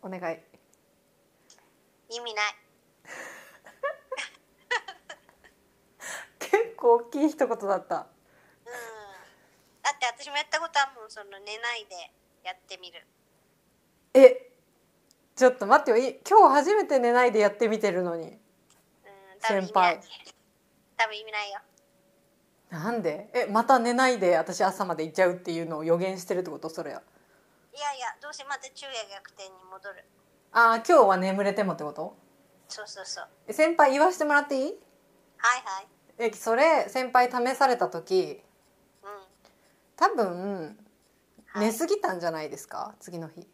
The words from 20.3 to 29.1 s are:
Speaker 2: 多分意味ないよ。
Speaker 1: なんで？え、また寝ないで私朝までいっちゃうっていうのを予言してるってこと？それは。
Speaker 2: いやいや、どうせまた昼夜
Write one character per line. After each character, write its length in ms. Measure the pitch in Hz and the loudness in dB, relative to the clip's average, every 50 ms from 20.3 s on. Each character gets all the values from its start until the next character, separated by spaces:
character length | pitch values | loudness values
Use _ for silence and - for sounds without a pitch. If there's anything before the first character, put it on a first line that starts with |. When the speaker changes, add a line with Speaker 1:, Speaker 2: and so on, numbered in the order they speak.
| - _ _ _ _ _ _ _ _ _ _ _ _ | -20 _ _ _ _ _ _ _ _ _ _ _ _
Speaker 2:
多 120 | _ 226 220 | _ -4 -4
分 100 | 214 214 | -4 -12
意 60 | 214 | -14
味 80 | 220 214 | -10 -8
な 120 | 208 208 | -8 -8
い 60 | 202 | -8
よ。 100 | 196 - - _ _ _ _ _ _ _ _ _ _ _ _ _ _ _ _ _ _ _ _ _ | -12 -16 -16 _ _ _ _ _ _ _ _ _ _ _ _ _ _ _ _ _ _ _ _ _
Speaker 1:
な 200 | - 160 156 208 | -14 -10 -8 -6
ん 120 | 240 233 190 | -6 -4 -4
で？ 260 | 165 147 175 208 - - | -4 -6 -6 -12 -8 -4
え、 100 | 247 240 | -4 -4
ま 180 | - 202 220 233 | 0 0 0 4
た 140 | - 269 254 | 4 4 4
寝 140 | 226 240 240 | 4 0 0
な 160 | 240 262 254 | 2 2 2
い 100 | 247 226 | 2 2
で 180 | 190 175 175 | 2 2 2
私 280 | 160 165 - 175 - 208 | 2 0 -2 -2 -2 -2
朝 200 | 190 190 - 208 | -2 0 -2 -4
ま 120 | 185 170 | -4 -4
で 80 | 151 160 | -6 -6
い 40 | 160 | -6
っ 40 | 156 | 0
ち 100 | - 185 | 2 2
ゃ 60 | 175 | 2
う 60 | 180 | 2
っ 20 | |
て 160 | 180 180 - 165 | -2 -8 -8 -6
い 100 | 170 165 | -6 -6
う 40 | |
の 120 | 170 165 151 | -8 -8 -8
を 60 | 156 | 0
予 120 | 160 165 | 0 0
言 220 | 170 180 190 190 185 | 0 0 -4 -6 -8
し 60 | 175 | -6
て 100 | - 196 | -4 -4
る 60 | 180 | -4
っ 20 | 185 | -4
て 80 | 170 | -6
こ 80 | 151 139 | -10 -12
と？ 100 | - 160 | -12 -12
そ 140 | 160 - 165 | -12 -12 -12
れ 100 | - - | -12 -12
は。 120 | - - _ _ _ _ _ _ _ _ _ _ _ _ _ _ | -16 -18 _ _ _ _ _ _ _ _ _ _ _ _ _ _
Speaker 2:
い 60 | 277 | -10
や 160 | 294 285 277 | -8 -8 -8
い 60 | 262 | -8
や、 160 | 247 226 - _ | -10 -12 -12 _
ど 100 | - 294 | -16 -18
う 40 | 294 | -16
せ 80 | - 277 | -16 -12
ま 140 | 277 285 262 | -10 -10 -12
た 100 | - 262 269 | -12 -16 _
昼 180 | - - 277 262 | -18 -16 -12 -12
夜 160 | 233 214 196 | -12 -12 -12